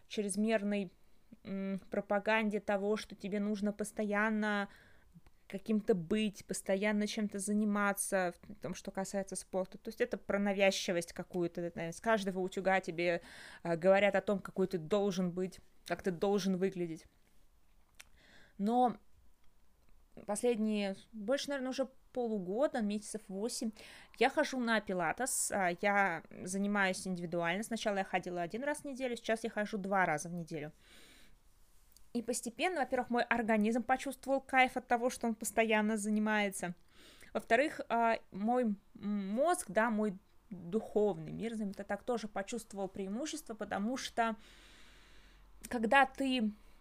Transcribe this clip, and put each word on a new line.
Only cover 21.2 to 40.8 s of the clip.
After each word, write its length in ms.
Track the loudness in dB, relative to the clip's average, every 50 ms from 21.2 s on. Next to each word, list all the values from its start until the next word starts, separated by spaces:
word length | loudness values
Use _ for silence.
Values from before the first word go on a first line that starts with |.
| -2 -2 0 0 0 -2
наверное, 220 | -4 -4 -4 -4
уже 180 | -2 -2 -2 -4 -6 -12 -20 -8
полугода, 680 | -4 -2 -2 0 -2 -2 -2 -2 0 0 0 0 0 0
месяцев 400 | -2 -2 -2 -4 -6 -8 -10 -12 -10 -10
восемь, 440 | -8 -6 -6 -6 -4 -4 -4 -6 -6 -8 -14 -20 -20 -20 -20 -20 2 4
я 120 | 4 4
хожу 300 | 6 4 2 0 0 -2
на 200 | 0 2 2 2
пилатес, 720 | 2 0 -2 0 0 0 0 0 -2 -2 -2 -2 -2 -2
а, 200 | 0 0 2 0 0 2
я 420 | 2 2 4 4 4 4 2 -2 -6 -12 -14 -12 -8
занимаюсь 640 | -6 -2 -2 0 0 2 4 4 2 2 0 -4
индивидуально. 580 | -6 -6 -6 -4 -4 -2 0 0 0 0 -2 -2
Сначала 340 | -4 -6 -2 -2 0 0 0
я 60 | -2
ходила 360 | 0 -2 -2 -2 -2 -4 -4
один 220 | -4 -4 -4 -4 -4
раз 160 | -4 -4 -4
в 60 | -6
неделю, 320 | -8 -8 -6 -4 -4 -4 -4
сейчас 260 | -2 -2 -2 -2 -2
я 60 | -4
хожу 280 | -4 -4 -4 -2 -4 -4
два 280 | -2 0 2 2 4
раза 240 | 2 2 0 -2 -4
в 40 | -8
неделю. 380 | -8 -8 -6 -8 -8 -8 -10 -12 -16 -20 -20 -20 -20 -20 -20 -20 -20 -20 -20 -20 -20 _ -20 -20 _ -20 -20 -20 -20 -20 -20 -20 -20 -20 -8 -6
И 60 | -4
постепенно, 580 | -4 -2 -4 -4 -4 -6 -4 -2 0 0 2 0
во-первых, 300 | 0 0 0 0 0 0
мой 140 | 0 0 2
организм 600 | 2 2 2 4 4 4 4 4 4 2 2 2
почувствовал 560 | 2 0 0 0 -4 -8 -6 -2 -2 -2 -2
кайф 380 | 0 2 4 4 4 4 2 -2
от 100 | 0 0
того, 220 | 0 2 2 0
что 180 | -2 0 -2 -2
он 80 | -2
постоянно 600 | -2 -4 0 2 2 4 4 4 4 4 2 2 0
занимается. 760 | 0 0 2 2 2 2 2 2 2 0 -2 -4 -6 -6 -8 -10 -14 -20 _ -20 -20 -20 -20 -20 -16 -8 -6
Во-вторых, 480 | -6 2 4 4 4 4 2 0 -4 -4 0
а, 280 | 2 4 4 4 2 2 -2 -8
мой 320 | -8 -4 0 2 2 2 2
м-, 120 | 2 0 -2 -6 -14 -16 -8 -4 -2 -2 -2 -2 -2 0
мозг, 320 | 2 2 2 2 2 -2 -2
да, 220 | 0 2 2 4
мой 280 | 2 2 2 0 -2 -4 -10 _ -20 -20 -18 -16
духовный 840 | -14 -12 -8 -2 -2 -2